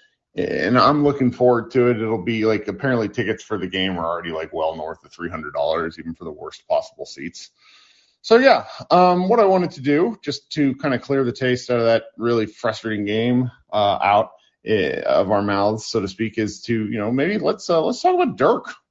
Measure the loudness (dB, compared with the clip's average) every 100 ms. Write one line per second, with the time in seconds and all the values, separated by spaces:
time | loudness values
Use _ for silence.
0 | _ _ _ -6 -4 -2 0 4 4 4
1 | 2 2 0 2 2 2 0 2 2 2
2 | -2 -4 -4 -2 0 0 -4 -6 -2 0
3 | -2 -4 -4 -6 -6 -6 -6 -4 -4 -4
4 | -4 -6 -6 -8 -8 -4 -4 -4 -10 -12
5 | -18 -12 -10 -10 -8 -4 -2 -2 -4 -8
6 | -12 -12 -14 -14 -14 -14 -4 -4 -4 -10
7 | -16 -14 -14 -14 -20 _ _ _ _ _
8 | _ _ 4 6 6 4 0 -12 2 4
9 | 6 4 2 4 4 4 0 -4 0 2
10 | 0 -4 -8 -10 -8 -2 -2 -2 -2 -4
11 | -2 0 0 -2 -2 -2 0 0 2 2
12 | 0 -4 0 0 0 -4 -6 -4 -6 -4
13 | -2 0 2 2 0 -6 _ 0 0 2
14 | 2 2 2 -4 _ _ -2 0 0 -2
15 | 0 2 2 0 0 0 0 -2 -4 -4
16 | -4 -4 -6 -4 -4 -6 -4 -4 -2 -4
17 | -2 0 0 0 -2 -4 0 0 0 0
18 | 0 2 0 2 2 2 -2 -16 _